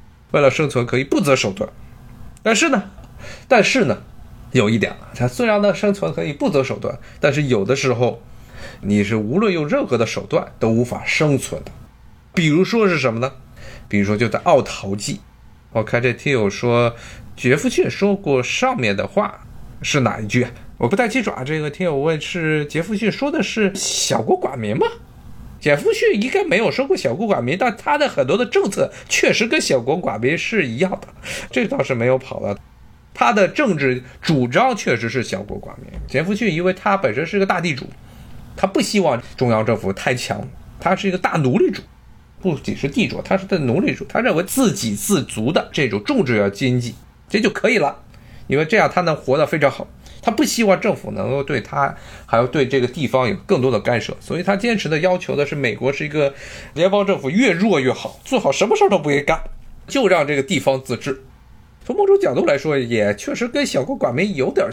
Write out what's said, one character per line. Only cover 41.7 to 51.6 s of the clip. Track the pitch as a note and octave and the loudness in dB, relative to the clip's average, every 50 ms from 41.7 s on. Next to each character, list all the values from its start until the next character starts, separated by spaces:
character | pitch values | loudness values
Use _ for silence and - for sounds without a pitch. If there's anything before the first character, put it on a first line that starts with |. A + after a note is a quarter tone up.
| F#3+ - - - - - - - - - - - - - | 0 -4 -10 -16 -20 -20 -20 -20 -20 -20 -20 -20 -20 -6
不 | - F#3+ D3+ B2+ | -4 -2 -2 -2
仅 | - - - | -4 -8 -8
是 | - - C#3+ | -4 -4 -4
地 | - B3+ F3+ | 0 0 0
主， | A#2 - F#2+ | 0 -2 -6
他 | - - G3 | -2 -2 -2
是 | F#3+ F#3+ - | -2 0 -2
个 | G3+ E3+ | -2 -2
奴 | C#3 A#2+ A#2 F3 | 0 0 0 2
隶 | B3 C4 C3+ | 0 0 -2
主， | - - - | -4 -8 -4
他 | - - | -4 -2
认 | - B3 F3 | 0 2 0
为 | D#3+ F3+ | 0 -2
自 | F#3 - C4+ C4+ G3 | -2 0 2 2 2
给 | C3 - - A2+ G2+ | 2 0 -2 -4 -4
自 | - - - G3+ D3+ A#2 | -4 -2 0 0 0 0
足 | - - A2 A2 B2+ | -2 -6 -4 -2 0
的 | E3+ - - - - | 0 0 -2 -2 -2
这 | F3 C#3+ A#2 | -2 -2 0
种 | G2+ G#2 - | 0 -4 -2
种 | - D4 B3 E3+ | 0 0 0 2
植 | B2 A#2+ G#2+ | 2 2 2
业 | G2+ G2+ | 2 0
经 | G2 - C#3 B2+ B2 B2 | 0 0 0 0 0 0
济， | A#2+ A#2 - - - - - - - - | -2 -4 -8 -12 -20 -20 -20 -20 -18 -4
这 | - A3+ | -2 0
就 | G#3+ G3+ | 0 0
可 | - - - A3 | 0 0 0 0
以 | B3 G3 | 2 2
了， | D3 C3+ - - - - - - - - - - - - | 0 0 -2 -6 -18 -20 -20 -20 -20 -20 -20 -18 -6 -2
因 | C3 C#3+ | 0 0
为 | D#3+ | 2
这 | D#3 A3 G#3 | 2 4 4
样 | E3 C#3 | 4 4
他 | - F3+ | 2 0
能 | F3 E3 D#3 | 0 0 -2
活 | - - - B2+ D#3 | -2 0 0 2 2
得 | D3+ | 2
非 | - - D#3 | 2 2 2
常 | C#3+ C3+ | 2 2
好。 | - - - - - - - - - - | 2 0 -12 -14 -14 -20 -20 -20 -18 -4
他 | - A#3 | -2 -2
不 | A3 - D#4 | 2 2 0
希 | - - A#3+ A3+ | 0 2 2 4
望 | G3 F#3 - | 4 4 4
政 | - A3 E3+ | 2 0 -2
府 | - - G#2+ | -2 -4 -10
能 | G#2+ F#2+ G2+ A2 | -8 -6 -4 -2
够 | C3 C#3+ | -2 -2
对 | C#3 - D3 A#2 | -2 -2 -2 -4